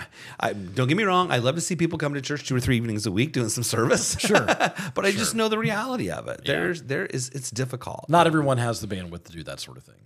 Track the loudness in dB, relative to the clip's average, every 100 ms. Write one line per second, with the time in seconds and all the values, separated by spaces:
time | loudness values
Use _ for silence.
0 | -16 -16 -18 -4 -2 -2 -4 0 2 2
1 | 4 4 4 2 2 0 -2 0 0 0
2 | -2 -4 -4 -6 -2 0 2 2 2 -2
3 | 0 2 2 0 -2 -2 0 2 4 2
4 | 2 -2 4 4 4 2 0 -2 -6 0
5 | 0 0 0 0 0 2 0 -2 -2 -2
6 | -4 -4 -8 -6 -2 0 0 -4 -4 -4
7 | -4 -4 -6 -8 -8 -4 -4 -4 -8 -10
8 | 4 6 6 6 4 2 2 -2 -4 -6
9 | -6 -10 -12 -12 -12 -12 -12 -16 -20 -20